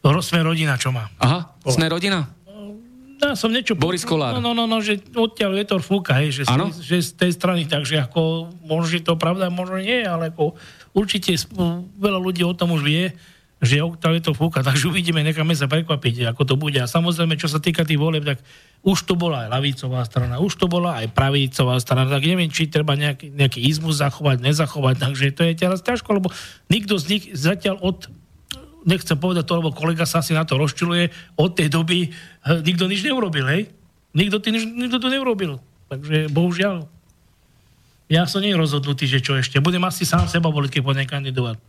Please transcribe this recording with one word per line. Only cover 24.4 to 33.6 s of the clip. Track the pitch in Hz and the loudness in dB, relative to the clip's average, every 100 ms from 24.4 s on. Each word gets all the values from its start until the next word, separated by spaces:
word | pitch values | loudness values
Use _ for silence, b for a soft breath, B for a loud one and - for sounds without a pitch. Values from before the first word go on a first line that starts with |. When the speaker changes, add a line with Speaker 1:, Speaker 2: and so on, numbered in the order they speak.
Speaker 1:
nezachovať, | 127 151 156 151 131 131 | 2 2 0 2 0 2
takže | 131 135 139 | 0 0 -2
to | 135 170 | 2 0
je | |
teraz | 165 180 190 | 2 0 0
ťažko, | 214 240 - 202 | -2 -4 0 0
lebo | 185 B B B _ | 0 B B B _
nikto | 175 208 202 | 0 2 -2
z | 147 | 0
nich | 202 - | -2 -2
zatiaľ | 160 151 196 202 190 | -2 0 0 -2 0
od, | 185 185 - - _ - _ - - - | -2 -2 -10 -20 _ -20 _ -16 -16 -4
nechcem | 170 185 - | 0 0 0
povedať | 151 180 180 151 | -2 0 -2 0
to, | 170 | -2
lebo | 160 | -2
kolega | - 160 165 | -2 -4 -2
sa | 165 165 | 0 0
asi | - | 0
na | 156 | 0
to | 160 131 | 0 0
rozčuluje, | 151 - 170 170 175 B B - | 0 0 -2 0 -2 B B 0
od | 175 | 0
tej | 175 151 | 2 0
doby, | 165 165 180 175 | 2 2 0 -2
eh, | - - - 135 170 156 | -6 -20 -8 0 0 2
nikto | 175 185 | 0 0
nič | 196 202 | -2 -2
neurobil, | 262 202 147 131 | 0 0 0 0
hej? | 165 | 0